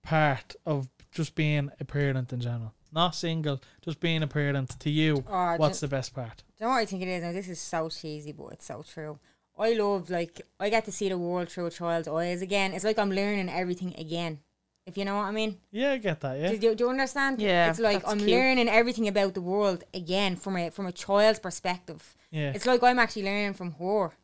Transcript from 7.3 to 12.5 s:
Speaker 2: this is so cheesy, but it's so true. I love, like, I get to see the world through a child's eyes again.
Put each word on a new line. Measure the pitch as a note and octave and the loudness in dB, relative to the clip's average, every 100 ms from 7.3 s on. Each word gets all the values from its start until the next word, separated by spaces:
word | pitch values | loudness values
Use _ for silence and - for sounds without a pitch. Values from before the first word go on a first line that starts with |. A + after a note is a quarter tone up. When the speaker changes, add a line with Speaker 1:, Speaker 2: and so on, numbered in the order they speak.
Speaker 2:
this | F3 F#3 | -6 -6
is | E3 | -8
so | - E3 D#3+ | -4 -4 -4
cheesy, | - D#3+ D3+ D3 | -6 -8 -10 -10
but | D3+ - | -12 -14
it's | - - | -14 -12
so | A#2 | -12
true. | D#3+ - D#3 D3 _ _ _ - | -12 -12 -12 -12 _ _ _ -2
I | A3 | 0
love, | A#3 G#3 G3+ F3 | 2 2 0 -2
like, | F3+ E3+ - - _ | -4 -4 -8 -20 _
I | G3+ | 0
get | A3 A3 | 0 0
to | |
see | - G3 | -4 -2
the | F#3 | -2
world | F3 F3+ F3 | -2 -2 -4
through | - F3 | -4 -6
a | |
child's | E3+ E3+ E3+ D#3+ | -4 -2 -2 0
eyes | D#3+ F3 F3 | -2 -2 -2
again. | F#3 | 0